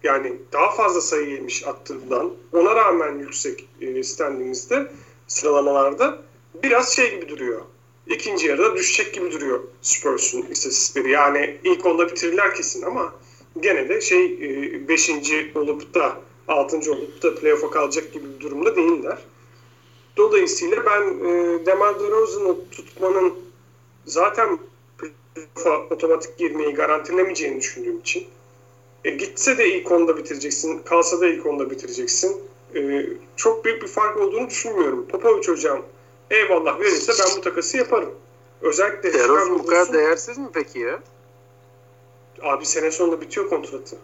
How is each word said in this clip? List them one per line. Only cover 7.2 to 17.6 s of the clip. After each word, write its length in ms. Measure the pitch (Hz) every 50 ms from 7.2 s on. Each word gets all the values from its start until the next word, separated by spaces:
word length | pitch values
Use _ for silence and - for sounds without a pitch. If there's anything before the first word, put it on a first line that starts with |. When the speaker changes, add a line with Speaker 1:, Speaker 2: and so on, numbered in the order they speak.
| 170 147
Speaker 1:
duruyor. 320 | 151 135 131 123 113 107 - - _ _ _ _ _ _ _
İkinci 400 | - 160 156 - 214 202 175 160
yarıda 280 | 151 139 143 185 220 185
düşecek 380 | 185 180 - - - 202 - -
gibi 180 | 196 180 170
duruyor 280 | 156 151 143 135 123 120 - - - -
Spurs'un 600 | - - - - - 147 127 117 - - - 123
istatistikleri. 680 | 123 - - - - 135 120 - - - - 139 127 131
Yani 480 | 135 147 143 143 143 143 147 147 - - -
ilk 220 | 185 180 175 -
onda 240 | 180 165 165 170 170
bitirirler 460 | - - 170 170 170 196 202 190 -
kesin 260 | 196 165 - - 185
ama 320 | 170 180 - - 180 - - - - - - _ - _ _ -
gene 300 | - 202 185 147 127 139
de 120 | 180 -
şey, 240 | - - 180 180 185
e, 600 | 175 - - 151 143 135 139 143 - - 139 -
beşinci 640 | 147 165 156 - 165 156 147 143 147 156 156 151 151 -
olup 380 | 156 147 147 143 147 - - -
da, 240 | - 143 131 - - - - - _ _
altıncı 440 | - 156 143 139 139 160 156 147 156
olup 320 | 143 131 - - - - -
da 120 | 165 151
playoff'a 340 | - 156 151 147 147